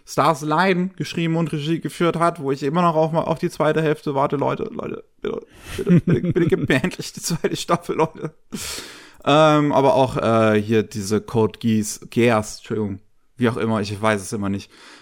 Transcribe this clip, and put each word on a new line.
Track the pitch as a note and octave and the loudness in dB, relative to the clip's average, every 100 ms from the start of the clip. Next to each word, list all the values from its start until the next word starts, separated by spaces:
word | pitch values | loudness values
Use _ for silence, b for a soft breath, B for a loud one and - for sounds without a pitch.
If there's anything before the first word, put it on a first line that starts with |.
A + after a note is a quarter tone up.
| - | -10
Stars | - C#3 D#3+ | -2 -2 -2
Line | D3+ D#3 F#3+ F3+ F#3 - | -2 0 2 0 -2 -6
geschrieben | D3+ - E3 E3 | -6 -2 -2 0
und | D#3+ | -2
Regie | D#3 D3 E3 | -4 -4 -4
geführt | D3+ - E3+ D#3+ | -4 -2 0 2
hat, | E3+ E3 | 0 0
wo | C3+ | -4
ich | C#3 | -2
immer | C#3+ E3+ | -2 0
noch | F3 D#3 | 2 2
auf, | D#3+ D#3+ | 2 0
auf | - E3 | -2 -2
die | E3+ | -4
zweite | - D3+ D#3 | 0 0 2
Hälfte | D#3 C#3+ - | 0 -2 -2
warte. | C3+ C#3+ C#3 | 0 0 0
Leute, | C3+ C#3 - | -2 -2 -6
Leute, | - - - - _ | -8 -10 -10 -14 _
bitte, | - - - B B B | -8 -8 -10 B B B
bitte, | - F3 - | 4 4 4
bitte, | E3+ F3+ | 0 2
bitte | F3 E3 | 0 2
gebt | - D3+ | 0 2
mir | C3+ | 0
<laughs> | |
endlich | F3+ - - | 0 -6 -12
die | - | -10
zweite | - F3 G3+ - | -6 -4 -4 -4
Staffel, | - E3+ - - | -2 -2 -2 -2
Leute. | D#3+ - D3+ - - B B B B B B B - | -2 -2 -12 -14 -18 B B B B B B B 2
Ähm, | D3 D#3 D3+ D3 | 6 6 6 4
aber | - C3+ B2+ | 4 4 4
auch, | B2+ C#3+ | 2 0
äh, | A2+ A2+ A2 G#2+ | 2 4 4 2
hier | G#2 A2 | 2 2
diese | G2 A2+ F#2+ G#2+ | 0 -4 -2 -2
Code | - A#2 A2 - | 0 0 0 0
Geass, | A2+ A2 G#2 - - | 0 0 0 -8 -6
Geass, | - A#2 A2 G#2 - | 2 4 2 0 -10
Entschuldigung, | - A2 G#2 G2+ _ _ _ - | -8 -6 -4 -8 _ _ _ -2
wie | A#2+ | 0
auch | B2 | 0
immer, | A2+ A2 | 0 -2
ich | G#2 G2+ | -2 -2
weiß | A2 G#2 | 0 0
es | F2+ | -2
immer | A2+ G2 | -4 -4
nicht. | G2 - B B B | -4 -8 B B B